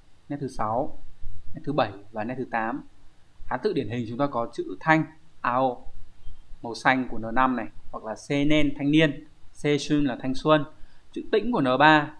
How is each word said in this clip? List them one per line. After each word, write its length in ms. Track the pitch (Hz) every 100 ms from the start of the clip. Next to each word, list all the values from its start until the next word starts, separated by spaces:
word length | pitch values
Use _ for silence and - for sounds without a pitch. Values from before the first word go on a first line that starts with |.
| - - -
nét 80 | 143
thứ 80 | 135
sáu, 500 | - 107 117 156 - - - - - -
nét 60 | -
thứ 80 | -
bảy 200 | 143 110 98 101
và 120 | 110
nét 100 | 107 131
thứ 60 | 127
tám. 320 | 117 113 285 - - - - - - -
Hán 140 | 123
tự 100 | 214
điển 160 | 165 110
hình 180 | 120 113
chúng 100 | 120
ta 80 | 143
có 240 | 123 120
chữ 240 | - - -
thanh, 240 | - 160 151 - - -
ao, 520 | 131 123 131 - - - - - - - - -
màu 120 | 117
xanh 340 | 113 147 131 123
của 100 | 113
N 160 | 113
năm 220 | 117 131 123
này, 100 | 107 - -
hoặc 140 | 120
là 120 | 110 107
seinen, 580 | - 143 143 151 147 135
thanh 120 | 139
niên, 340 | 156 160 - - - -
seishun 520 | - 147 147 - 147
là 120 | 143 117
thanh 140 | 131
xuân. 300 | 127 151 151 143 - - - -
Chữ 100 | - -
tĩnh 200 | 440 226
của 80 | 240
N 180 | 131 131
ba, 340 | 151 156 147 -